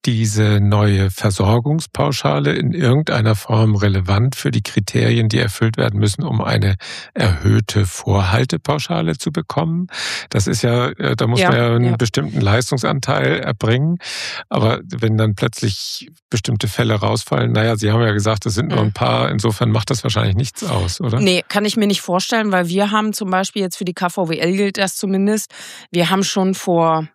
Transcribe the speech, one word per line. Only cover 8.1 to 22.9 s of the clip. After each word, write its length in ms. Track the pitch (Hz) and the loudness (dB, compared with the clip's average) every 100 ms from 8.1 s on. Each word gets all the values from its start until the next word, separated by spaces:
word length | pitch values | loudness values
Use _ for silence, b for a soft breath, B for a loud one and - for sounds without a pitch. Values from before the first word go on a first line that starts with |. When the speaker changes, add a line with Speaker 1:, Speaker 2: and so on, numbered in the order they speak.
| 98 92 113 135 160 - 151 - 170 165 156 | 2 2 0 0 -2 -2 -4 -2 0 0 -2
Speaker 1:
zu 160 | - | -4
bekommen? 540 | 151 156 - 165 170 180 B B B B | -4 -4 -2 -2 -2 -4 B B B B
Das 180 | 117 95 | -2 0
ist 140 | - | 0
ja, 280 | 120 117 131 | 2 2 0
äh, 260 | - 143 120 | -2 -2 0
da 100 | 113 | 0
muss 140 | 120 | 2
Speaker 2:
Ja, 80 | 180 | 4
Speaker 1:
man 80 | 123 | 4
ja 180 | 120 | 4
einen 100 | 117 120 | 2 2
Speaker 2:
ja. 100 | 113 | 2
Speaker 1:
bestimmten 420 | 117 - 151 139 | 0 -2 -2 0
Leistungsanteil 1000 | 104 110 120 135 120 139 - 104 131 - | 2 2 2 -2 0 -2 0 0 0 0
erbringen. 560 | - 104 110 123 156 175 B B B B B | -4 -2 0 2 2 -2 B B B B B
Aber 300 | - 110 123 | 0 2 0
wenn 320 | - 120 113 110 | -4 -2 0 2
dann 200 | 110 98 | 2 0
plötzlich 720 | 127 - 113 98 - - - - _ | -2 -2 -4 -4 -8 -12 -14 -20 _
bestimmte 400 | 113 - 107 107 | -4 -2 -2 -2
Fälle 280 | - 117 107 | -2 0 0
rausfallen, 560 | 107 107 - 139 120 | 0 -2 -2 -2 0
naja, 240 | 113 110 110 | 2 0 0
Sie 140 | 107 | 2
haben 120 | 113 | 2
ja 100 | 117 | 2
gesagt, 320 | 104 104 104 | 2 0 -2
es 80 | 110 | -2
sind 160 | 98 - | -2 0
nur 120 | 127 | 0
Speaker 2:
Mhm. 80 | 107 | 0
Speaker 1:
ein 40 | |
paar, 380 | - 123 120 127 | 0 0 0 0
insofern 400 | 123 113 107 120 | 0 -2 0 0
macht 180 | 110 - | 0 0
das 160 | 120 | -4
wahrscheinlich 320 | 120 110 110 95 | -2 0 0 0
nichts 280 | 135 - | -2 -6
aus, 360 | 196 101 92 - | -4 -2 -2 -2
oder? 180 | 135 110 | -2 2
Speaker 2:
Nee, 240 | 196 180 - | 2 2 0
kann 160 | 208 | -2
ich 140 | 208 226 | 0 0
mir 80 | 208 | 0
nicht 160 | 190 | 0
vorstellen, 500 | - 180 - 233 214 | -2 -2 0 -2 0
weil 160 | 185 175 | 0 0
wir 220 | 185 202 | 0 0